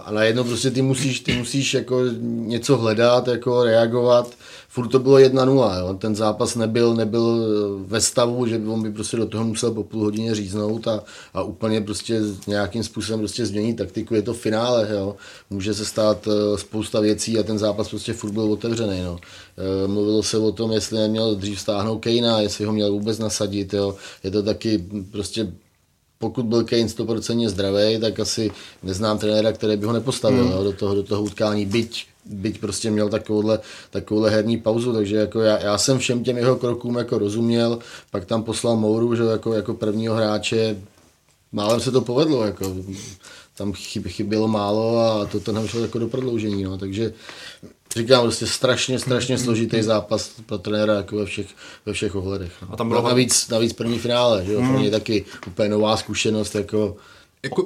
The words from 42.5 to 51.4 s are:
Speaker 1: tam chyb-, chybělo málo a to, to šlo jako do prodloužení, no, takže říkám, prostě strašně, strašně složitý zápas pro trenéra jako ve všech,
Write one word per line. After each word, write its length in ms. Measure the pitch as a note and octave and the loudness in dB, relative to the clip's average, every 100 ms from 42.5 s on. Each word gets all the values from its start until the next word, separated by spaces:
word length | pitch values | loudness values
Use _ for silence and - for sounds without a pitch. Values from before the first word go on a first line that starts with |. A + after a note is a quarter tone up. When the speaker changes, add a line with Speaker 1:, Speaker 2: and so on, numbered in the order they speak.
| F#2+ F#2+ F#2 F#2+ G2 G2+ F#2+ - - - | -2 -6 -6 -8 -12 -14 -18 -20 -20 -20
Speaker 1:
tam 160 | - G2+ | -8 -6
chyb-, 340 | F#2 - G#2+ F#2+ | -6 -8 -8 -6
chybělo 400 | - G2+ G#2+ A2 | -6 -2 0 2
málo 520 | G#2+ G2+ G#2+ A2+ A#2 | 2 2 0 2 2
a 260 | A2+ G#2+ | 4 2
to, 140 | G2+ G#2 | -2 -4
to 280 | G2+ G#2+ G#2 | -2 -2 -2
šlo 140 | A#2 | -4
jako 180 | G#2+ A#2 | -4 -4
do 80 | A#2 | -4
prodloužení, 560 | C3 B2+ A#2 G#2+ G2 | -2 -2 -2 -2 -2
no, 140 | F#2+ F#2+ | -4 -6
takže 360 | G2 G2 A2 - - - - - - - - | -6 -4 -4 -6 -16 -18 -18 -20 -20 -20 -8
říkám, 260 | A#2 A#2 B2+ | -4 4 6
prostě 260 | A#2 A2+ G#2+ | 6 0 -4
strašně, 520 | - B2+ A#2 - B2+ | 0 0 0 0 -2
strašně 380 | B2+ A#2+ - B2 | 0 0 0 0
složitý 440 | B2 A2+ A2+ A2+ | 0 0 0 0
zápas 480 | A2 G#2+ - G#2+ - - | 2 0 0 -4 -4 -14
pro 120 | A2 G#2 | -10 -8
trenéra 360 | G#2 G#2+ G#2+ | -4 0 2
jako 220 | G#2 G2 G#2 | 0 -2 -4
ve 80 | |
všech, 220 | F#2+ - | -4 -6